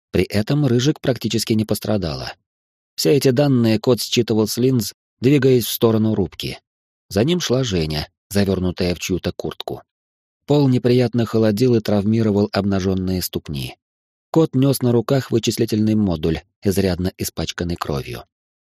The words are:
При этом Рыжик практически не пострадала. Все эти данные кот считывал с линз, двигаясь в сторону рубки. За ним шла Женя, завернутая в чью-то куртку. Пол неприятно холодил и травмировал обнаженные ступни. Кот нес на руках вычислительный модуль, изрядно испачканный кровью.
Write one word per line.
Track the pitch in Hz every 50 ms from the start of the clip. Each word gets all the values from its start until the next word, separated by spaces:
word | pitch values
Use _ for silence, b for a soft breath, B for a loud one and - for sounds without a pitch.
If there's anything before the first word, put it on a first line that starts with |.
| _ _
При | - 87 92
этом | - - 104 110 - 143 151 147
Рыжик | 123 117 123 123 151 156 -
практически | - 135 123 - - 107 113 110 - - 113
не | 107 110
пострадала. | - 107 - - 110 107 101 87 78 67 65 62 - - - _ _ _ _ _ _ _ _ _ _ _
Все | - - 160
эти | 151 135 - 135
данные | 123 135 147 143 131 120 117 113 110 101
кот | - 127 120 110
считывал | - - - 123 113 - 110 107 107
с | 104 - 120
линз, | 123 131 131 120 104 - - _ _ _ _ _
двигаясь | 110 131 151 139 127 135 127 123 107
в | -
сторону | - - 120 113 110 107 110 110 107
рубки. | 101 90 78 - - - - - - _ _ _ _ _ _ _ _ _ _
За | 90 98 120
ним | 160 180 175
шла | - - 151 135 131
Женя, | 113 95 85 78 76 76 73 - - _ _ _ _
завернутая | - 101 98 98 95 90 92 90 82 - 95 87 87
в | -
чью-то | - - 92 82 - 90
куртку. | - - - 78 - - - - - - - _ _ _ _ _ _ _ _ _ _ _ _
Пол | - 147 147 143 131
неприятно | 123 123 - 120 123 127 123 113 - 117 113
холодил | - - 110 110 110 104 101 131 127 117
и | 110
травмировал | 104 - 104 101 95 107 110 113 110 107 98 101 104 -
обнаженные | - 98 98 101 98 95 92 98 95 95 92 92 92 90
ступни. | - - - - - - 76 67 64 62 - - _ _ _ _ _ _ _ _ _ _
Кот | - 165 160 - -
нес | 131 135 139 131 -
на | 127 120
руках | 120 117 104 - 139 135 - -
вычислительный | 120 113 - 117 107 - 117 - 113 107 107 107 107
модуль, | 107 104 95 82 78 80 82 80 76 - _ _ _
изрядно | - 101 90 101 95 92 87 82 90 95 -
испачканный | - - - - - 80 - - - 87 85 87
кровью. | - - - 76 67 - - - - - - _ _ _ _ _ _ _ _